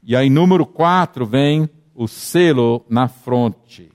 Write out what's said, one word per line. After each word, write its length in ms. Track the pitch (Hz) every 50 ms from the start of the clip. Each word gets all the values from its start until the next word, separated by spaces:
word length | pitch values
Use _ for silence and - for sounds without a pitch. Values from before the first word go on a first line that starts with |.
| _
E 120 | 110 117
aí, 140 | 127 135 135
número 340 | 135 147 175 180 185 180 151
quatro, 600 | 123 - - 160 170 180 185 175 - _ 135 123
vem 420 | 107 110 135 143 143 151 156 156 156 _ _ _ _ _
o 120 | - 117 113
selo 800 | - - - - - 170 180 170 147 127 120 117 117 120 _ _
na 200 | 113 120 127 120
fronte. 840 | - - _ - 123 123 120 113 95 _ _ _ - - 87 80 _